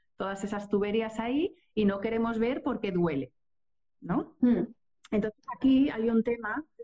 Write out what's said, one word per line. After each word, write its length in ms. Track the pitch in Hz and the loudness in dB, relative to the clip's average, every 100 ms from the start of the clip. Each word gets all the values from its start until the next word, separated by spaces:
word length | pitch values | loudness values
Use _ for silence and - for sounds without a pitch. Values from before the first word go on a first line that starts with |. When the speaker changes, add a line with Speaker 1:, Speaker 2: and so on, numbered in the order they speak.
| _ _ | _ _
Speaker 1:
todas 260 | 190 196 | -6 -4
esas 260 | 208 208 208 | -6 -6 -2
tuberías 500 | 202 208 220 220 - | 0 2 0 -2 -4
ahí 360 | 233 277 370 - _ | -2 -2 -2 -6 _
y 120 | - 202 | 0 0
no 140 | 196 | 0
queremos 380 | 220 226 226 226 | -2 0 -2 0
ver 220 | 226 294 | -2 -2
porque 280 | - 233 202 | -4 -4 -2
duele, 420 | 175 175 139 131 _ _ _ _ _ _ _ | 0 2 0 -6 _ _ _ _ _ _ _
¿no? 340 | 165 226 - _ | -4 -2 -2 _
Speaker 2:
Hmm. 220 | 247 208 - - _ _ - | 2 2 0 -8 _ _ -4
Speaker 1:
Entonces, 300 | 220 220 - - - | -2 -2 -8 -14 0
aquí 340 | 269 262 285 | 4 4 4
hay 200 | 226 226 | 2 2
un 140 | 226 | 2
tema 400 | 226 233 220 240 311 _ | 2 -2 -4 -6 -8 _